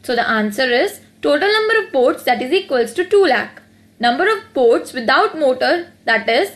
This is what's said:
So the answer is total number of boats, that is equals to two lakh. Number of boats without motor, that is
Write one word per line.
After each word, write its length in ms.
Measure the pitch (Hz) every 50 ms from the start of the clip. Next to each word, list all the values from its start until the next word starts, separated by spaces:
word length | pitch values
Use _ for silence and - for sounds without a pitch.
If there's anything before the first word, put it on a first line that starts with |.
| -
So 120 | - 247
the 120 | 240 -
answer 440 | - 226 220 214 214 202 - 262 247
is 300 | 240 247 339 403 - - - _ _ _
total 300 | - 294 285 294 359 403
number 340 | 427 440 440 440 453 440 392
of 60 | -
boats, 320 | - 269 247 285 349 - -
that 180 | 262 247 220
is 120 | 247 254 339
equals 400 | 381 370 - 285 247 226 214 -
to 100 | - 349
two 220 | 359 427 403 381
lakh. 360 | 302 247 208 220 - - - _ _ _ _ _ _ _ _
Number 260 | 226 240 240 277 359 415
of 220 | 440 403 - - -
boats 400 | 269 247 226 240 - - - -
without 440 | 254 226 226 269 311 - 415 -
motor, 540 | 320 302 262 254 - 254 254 320 349 339 - - _ _
that 240 | - 226 214 208 -
is 220 | 226 269 392 392 -